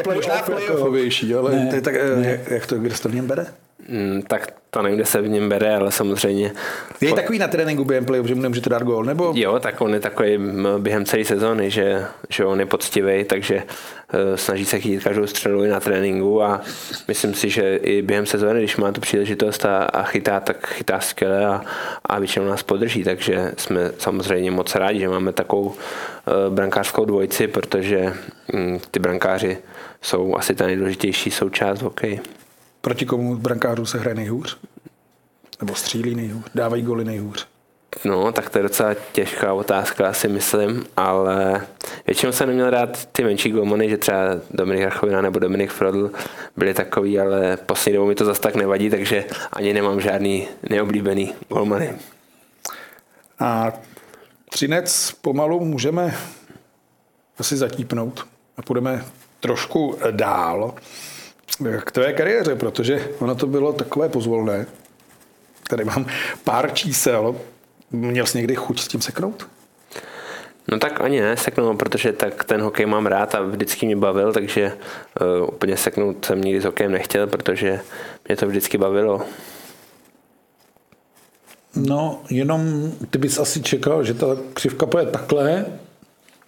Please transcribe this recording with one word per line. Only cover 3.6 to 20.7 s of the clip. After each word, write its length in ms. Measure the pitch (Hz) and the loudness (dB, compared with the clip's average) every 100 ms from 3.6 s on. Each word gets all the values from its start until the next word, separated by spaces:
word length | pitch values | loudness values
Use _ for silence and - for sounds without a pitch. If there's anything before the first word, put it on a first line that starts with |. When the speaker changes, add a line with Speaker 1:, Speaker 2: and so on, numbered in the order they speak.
| _ - - | _ -20 -8
Speaker 3:
Mm, 340 | 117 98 98 | -2 -2 -2
tak 260 | - 110 - - _ | -2 -4 -4 -14 _
to 120 | 113 | -2
nevím, 140 | 101 104 | 0 2
kde 60 | 107 | 2
se 140 | 107 | 2
v 60 | 104 | 2
něm 200 | 107 104 | 2 2
bere, 280 | 101 107 104 | 2 4 4
ale 160 | 98 | 2
samozřejmě 600 | - 104 98 101 101 101 - - - - - | 0 0 2 2 2 0 -4 -10 -10 -10 0
Speaker 2:
Je 80 | 147 | 2
Speaker 3:
po- 60 | - | 2
Speaker 2:
takový 220 | - 226 | 2 0
na 100 | 180 | 0
tréninku 360 | 165 156 147 | 0 0 0
během 200 | 135 131 123 | 2 0 2
play-off, 200 | 127 120 | 0 2
že 80 | |
mu 80 | 127 | 0
nemůžete 280 | 131 120 120 | 0 0 0
dát 120 | 117 | 0
gól, 220 | 123 113 | 2 0
nebo? 280 | 117 156 175 135 | 0 0 0 2
Speaker 3:
Jo, 220 | 98 120 | 2 2
tak 200 | 120 - | 0 0
on 140 | 110 | 2
je 60 | 104 | 2
takový, 340 | 104 - 107 | 0 2 2
m, 320 | 104 98 98 98 101 | 2 0 0 2 2
během 260 | 101 104 | 2 0
celé 200 | 98 113 | 2 0
sezóny, 460 | 107 101 110 113 98 | 2 2 2 2 0
že, 340 | 101 98 98 95 - - | 2 2 0 -2 -10 -6
že 160 | - | 0
on 160 | 98 98 | 2 2
je 60 | 98 | 2
poctivý, 580 | - - 104 98 98 | 0 0 2 4 4
takže, 380 | 101 98 98 98 - - - - - | 2 0 0 -2 -2 -12 -14 -18 -4
eh, 240 | - 98 95 | 0 0 0
snaží 280 | - 98 | 0 -2
se 160 | 98 101 | 0 0
chytit 240 | 107 98 | 0 0
každou 220 | - 104 101 | 0 2 0
střelu 380 | - - 101 | 0 0 2
i 40 | 104 | 2
na 120 | 98 | 2
tréninku 640 | 104 95 98 95 98 107 | 2 2 2 2 2 4
a 180 | 104 98 - - - - - | 2 0 -4 -12 -10 -8 -4
myslím 260 | 107 107 | -2 0
si, 160 | 98 104 | 0 0
že 260 | 107 98 95 | 2 2 2
i 260 | - 101 | 2 2
během 240 | 98 101 101 | 2 0 0
sezóny, 320 | 104 104 117 | 0 2 2
když 180 | 104 - | 0 0
má 160 | 101 | 0
tu 80 | 101 | 0
příležitost 640 | - 104 101 101 107 - | 0 0 0 0 0 0
a, 140 | 104 98 | 2 2
a 180 | - - | 2 0
chytá, 380 | - - 104 98 | 0 0 2 2
tak 260 | - - | 0 -4
chytá 340 | - | -4